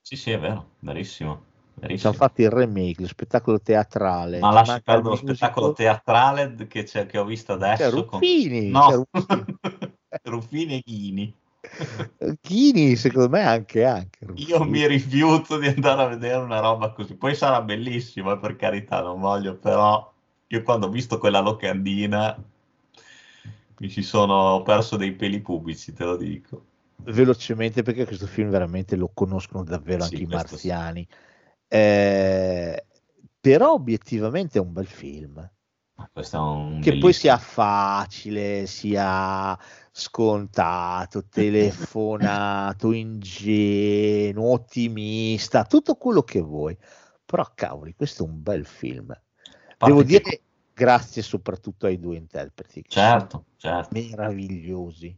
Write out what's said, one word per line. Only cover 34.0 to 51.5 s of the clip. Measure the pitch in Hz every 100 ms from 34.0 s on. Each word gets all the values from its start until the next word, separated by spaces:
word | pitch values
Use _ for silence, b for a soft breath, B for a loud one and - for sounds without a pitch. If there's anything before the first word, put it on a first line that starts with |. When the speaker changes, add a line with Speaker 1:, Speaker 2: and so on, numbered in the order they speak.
| - 113 107 156 180 -
Speaker 2:
è |
un | 90
bel | 85 92
film. | - 69 76 73 73 92 _ _ _ _
Speaker 1:
Ma | - -
questo | - 78 80
è |
un | 76 76 76 78
Speaker 2:
Che | 76 98
poi | 73
Speaker 1:
bellissimo. |
Speaker 2:
sia | - 147 120
facile, | - - 104 101 98 98 104 - 104 104 101 101 95
sia | - 104 101 98 95 95 95 98 92 B B B
scontato, | - - - 110 104 101 - 85 90 87 90 92 104 92
Speaker 1:
<laughs> |
Speaker 2:
telefonato, | - 104 107 104 92 - 113 107 107 101 101 101 98 98 98 113
ingenuo, | 113 110 110 95 92 101 107 104 101 104 104 104 104 104 101 117
ottimista, | 123 120 123 117 110 107 110 110 110 - 117
tutto | 104 302 -
quello | 277 254 196
che | - 98
vuoi. | - 76 76 95 b b b b
Però | - 175 -
cavoli, | - - 69 78
questo | - 147 -
è | 80
un | 78
bel | 78 92
film. | 71 - 64 64 50 - _ _ b b b
Speaker 1:
A | b
parte |
Speaker 2:
Devo | 117 143
Speaker 1:
che | 135 196
Speaker 2:
dire | 190 - _ _ _
grazie | - 123 123 123 -
soprattutto | 107 101 -